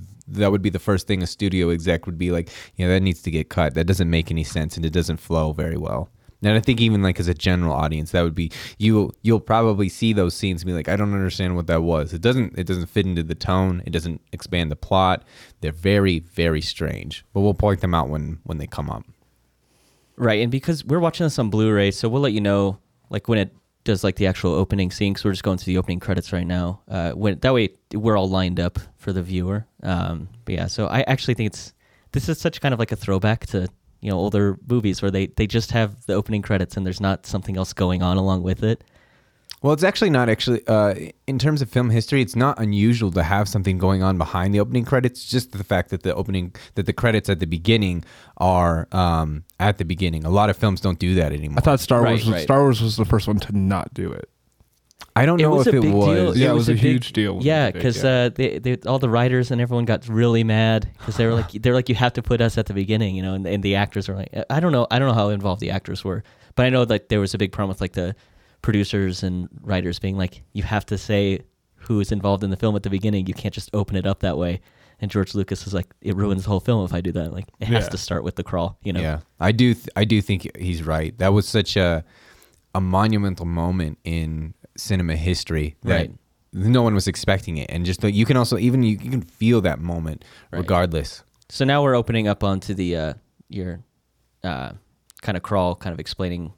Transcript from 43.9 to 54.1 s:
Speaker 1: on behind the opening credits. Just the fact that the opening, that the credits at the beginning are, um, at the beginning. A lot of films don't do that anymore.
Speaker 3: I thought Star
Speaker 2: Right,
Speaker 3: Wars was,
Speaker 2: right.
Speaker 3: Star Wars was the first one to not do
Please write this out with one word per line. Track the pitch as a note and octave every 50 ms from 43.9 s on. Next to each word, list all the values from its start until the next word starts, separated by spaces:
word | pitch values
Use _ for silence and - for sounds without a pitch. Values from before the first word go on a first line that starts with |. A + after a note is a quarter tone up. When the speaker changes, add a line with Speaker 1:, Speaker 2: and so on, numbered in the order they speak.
| G2 F#2+ F#2
Speaker 1:
on | F#2+ F#2+ F2
behind | D#2 - - F#2 F2+ G2 G2+
the | G#2
opening | G#2 A#2+ B2 B2 A#2
credits. | - C#3 B2+ B2 B2 B2 - -
Just | - - B2+ A#2+ - -
the | G2 F#2+
fact | - G2+ F2+ F2 -
that | G2 F2+ -
the | F#2+ -
opening, | - F#2 G#2 F#2+ F#2+ F2+ F2 - - - - -
that | - F#2+
the | - -
credits | - - A#2 A2 G#2+ - -
at | G2 D#2+
the | F2+
beginning | D#2+ E2+ E2 E2+ A2+ A2+ A2+ G#2 F#2 F2 E2+ - - - - - - _ -
are, | - F#2 F#2 F2+ F2 E2+ E2 D#2+ D#2 -
um, | - F#2 F2+ E2+ E2 D#2+ D#2+ D#2 D2+ D2+ - - _ -
at | F2+ G#2 G2+ -
the | F2+
beginning. | D#2+ F2 E2 F#2+ E2+ E2 D#2 D2+
A | D#2+
lot | F2+ G#2 G#2+ G#2
of | F#2+
films | - - G#2+ F#2+ -
don't | - G2 F2 -
do | - F2 F#2
that | F2+ D#2+ D2 D2
anymore. | D2 D2+ D2+ C#2+ -
Speaker 3:
I |
thought | - D#3+ C#3+ B2+
Star | - - C3 A#2+ -
Speaker 2:
Right, | A#2+
Speaker 3:
Wars | A2+ A2+ A2
was, | A2+ G2+
Speaker 2:
right. | E2+ D#2
Speaker 3:
Star | - C3+ C#3 C#3+
Wars | C3+ B2 G#2+ A#2
was | A2 G#2+
the | A2+ A2
first | - A#2+ G#2+ - -
one | G#2+ G2+
to | - - G2+
not | G2+ F#2+ F#2+ G2 F2+ - - -
do | F#2+ F#2 E2+